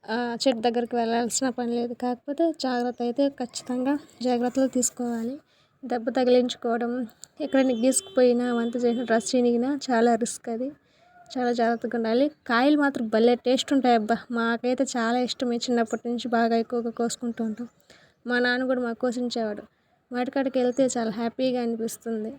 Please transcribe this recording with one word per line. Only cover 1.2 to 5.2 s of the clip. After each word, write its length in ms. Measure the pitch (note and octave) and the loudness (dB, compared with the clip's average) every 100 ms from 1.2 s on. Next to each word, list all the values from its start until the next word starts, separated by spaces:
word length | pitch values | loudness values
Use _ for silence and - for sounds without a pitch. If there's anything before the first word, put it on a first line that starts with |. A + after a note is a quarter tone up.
| A#3+ - C4 | -2 -2 -2
పని 260 | A#3+ A#3+ A#3+ | -2 -4 -2
లేదు. 180 | A#3+ | -4
కాకపోతే 580 | A#3 B3 B3 - C#4+ E4 D#4+ | -4 -6 -6 -6 0 0 0
జాగ్రత్త 400 | C4 B3 B3 A#3+ | -2 -2 -2 -2
అయితే 280 | A#3+ A#3+ C#4 | -4 2 0
ఖచ్చితంగా 720 | C#4 A#3+ - - B3 B3+ D4 - _ | 0 -10 -10 -6 -2 0 -2 -4 _
జాగ్రత్తలు 460 | B3 A#3+ B3 C4+ C4 | 0 0 0 2 0
తీసుకోవాలి. 720 | B3+ A#3+ - A#3+ A#3 | 2 -2 -4 -6 -4